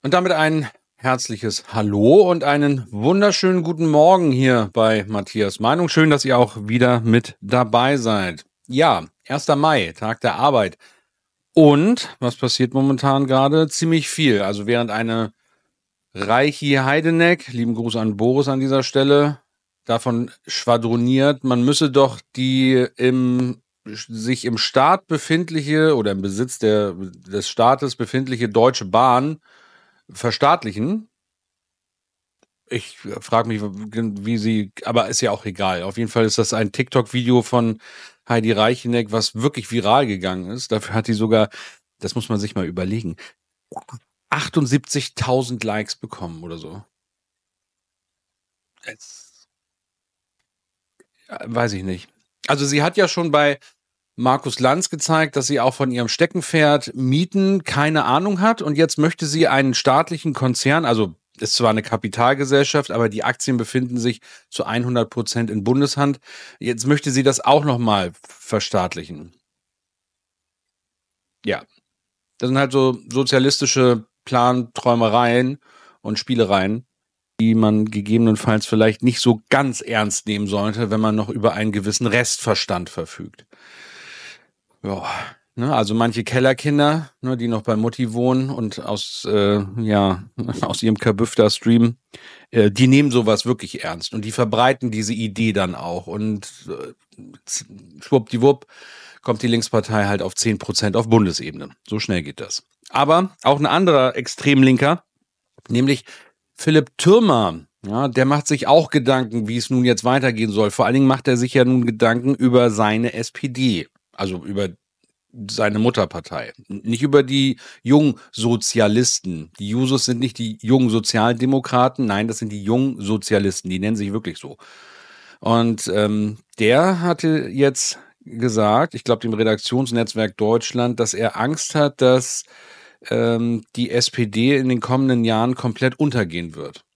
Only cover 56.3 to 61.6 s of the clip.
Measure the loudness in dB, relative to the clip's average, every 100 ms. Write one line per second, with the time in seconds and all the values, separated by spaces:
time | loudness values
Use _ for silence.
56.3 | 0 -2 2 4 4 0 -4 0 0 0
57.3 | 0 2 0 -2 0 0 0 2 0 0
58.3 | 0 0 0 -2 0 0 2 0 0 -6
59.3 | 0 2 2 2 0 2 2 0 -4 -6
60.3 | -2 -2 0 2 2 2 0 -2 -6 _
61.3 | _ -4 0